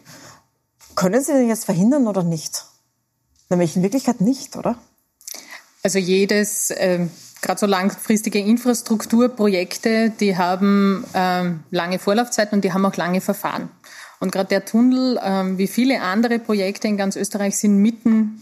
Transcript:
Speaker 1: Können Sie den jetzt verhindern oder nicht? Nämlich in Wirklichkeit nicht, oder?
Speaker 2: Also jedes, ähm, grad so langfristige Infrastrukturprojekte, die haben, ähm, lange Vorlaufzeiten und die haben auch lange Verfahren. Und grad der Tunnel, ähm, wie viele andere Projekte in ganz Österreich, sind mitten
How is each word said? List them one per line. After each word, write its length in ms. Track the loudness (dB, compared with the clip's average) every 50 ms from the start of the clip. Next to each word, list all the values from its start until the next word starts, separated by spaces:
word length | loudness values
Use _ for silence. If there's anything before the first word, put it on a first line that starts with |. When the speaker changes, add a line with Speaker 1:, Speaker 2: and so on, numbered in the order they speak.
| _ -20 -20 -20 -20 -20 -20 _ _ _ _ _ _ _ _ _ -18 -10 -4
Speaker 1:
Können 280 | 0 0 2 2 2 0
Sie 80 | 2
den 160 | 2 2 2
jetzt 180 | 2 0 -2 -2
verhindern 420 | -2 0 2 4 4 4 2 2
oder 160 | 0 0 -2 -2
nicht? 420 | -2 -2 -4 -6 -8 -12 -12 -14 _ _ _ _ _ _ _ _ _ _ _ _ _ _ _ _ -2
Nämlich 260 | 0 0 0 0 0
in 80 | 0 0
Wirklichkeit 360 | 0 0 -2 -2 -2 0 0
nicht, 360 | 2 0 0 -2 -4 -14 -12
oder? 180 | -6 -4 -4 -4 -6 -10 _ _ _ _ _ _ _ -20 -18 -18 -18 -18 -20 -20 -20 -20 _ _ _
Speaker 2:
Also 160 | -4 -2 0 0
jedes, 720 | 0 2 2 2 2 2 2 0 0 -2 -4 -6 -6 -4 -4
ähm, 340 | -2 0 0 0 0 -2 -4 -6 -12 -20 -20 -14 -10
grad 180 | -4 -4 -2 0
so 60 | 0
langfristige 720 | 0 0 2 0 -2 -2 -4 -2 0 0 0 0 -2 -2 0
Infrastrukturprojekte, 1700 | 2 2 2 2 2 0 0 0 0 -2 -2 -2 0 0 2 4 4 2 2 2 2 2 2 2 -2 -4 -6 -2 0 0 2 2 2 0
die 260 | 0 0 0 0 2
haben, 680 | 2 0 0 2 2 2 4 4 4 4 2 0 -2 -4 -4 -2
ähm, 500 | 0 0 0 0 0 -2 -2 -4 -6 -8 -4
lange 280 | -4 -2 -2 -2 -4 -4
Vorlaufzeiten 560 | 0 0 0 0 0 -2 0 -2 0 0 0
und 60 | 0 0
die 100 | 0 0
haben 120 | 2 0
auch 100 | 0 0
lange 260 | -2 -2 0 -2 -2
Verfahren. 480 | -2 -2 -4 -4 -4 -6 -6 -6 -8 -10 -14 _ _ -20 -20 -20 -20 -18 -10 -6
Und 120 | -6 -4
grad 200 | -2 -2 -2 0
der 140 | 0 -2 -2
Tunnel, 540 | 0 2 4 4 4 4 2 0 0 -2 -2 -2
ähm, 340 | -2 -2 -2 -2 -2 -2
wie 100 | -2 -2
viele 340 | -2 0 0 2 2 2 0
andere 380 | 0 0 0 2 2 2 0 -2
Projekte 480 | -2 -2 -2 0 -2 -2 -4 -4 -2
in 100 | -2 -2
ganz 180 | 0 -2 -2 -2
Österreich, 420 | -4 -6 -6 -4 -4 -4 -2 -2
sind 200 | 0 2 2 4
mitten 640 | 4 4 2 2 0 0 2 2 2 2 0 -4 -12